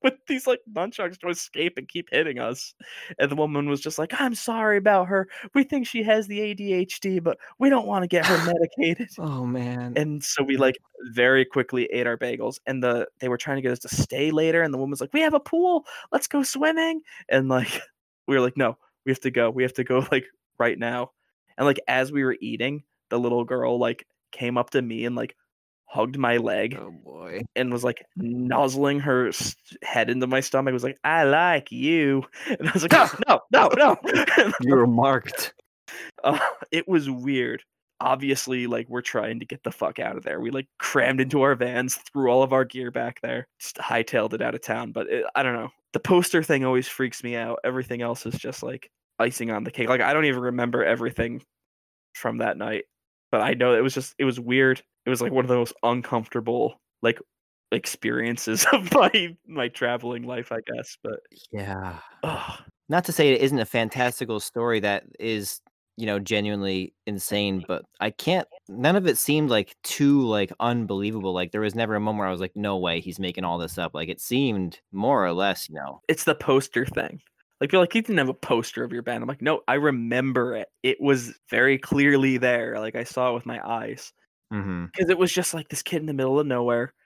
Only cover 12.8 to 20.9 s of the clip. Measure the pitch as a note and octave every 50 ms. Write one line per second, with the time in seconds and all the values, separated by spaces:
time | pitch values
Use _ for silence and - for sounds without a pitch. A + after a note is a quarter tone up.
12.8 | B2 B2 A#2+ A#2+ F#2+ - _ - C3 B2+ B2 A#2+ - D3+ C#3 C3+ C3 B2+ B2 -
13.8 | - - - - - - - C#3 D3 D#3 D#3 D#3 D#3+ D#3+ D#3+ E3+ E3 D3+ C3+ C3
14.8 | C3+ C#3 C#3+ - B2 - - D4+ D#4+ D#4 D4+ C#4+ D4 - E4 E4 F4+ F4+ F4 D4+
15.8 | - - - - - - - - - - - C#4+ C4+ - - C4+ D4+ D#4 D#4+ D#4+
16.8 | E4 E4 E4 D#4 - - - - - - - C3+ C3+ C3 C3 B2+ B2 - - -
17.8 | - _ _ _ _ _ _ _ - - C#3 C3+ B2 B2+ - C#3 C3 A2+ A#2+ _
18.8 | _ _ _ _ - C3+ C3 - - C3 A#2 B2 A#2 A2+ A2 B2+ B2+ B2 - -
19.8 | B2 - B2+ B2+ - - D3 C3 - - _ _ _ _ _ - A#2+ A#2 F#2 -
20.8 | A#2 A#2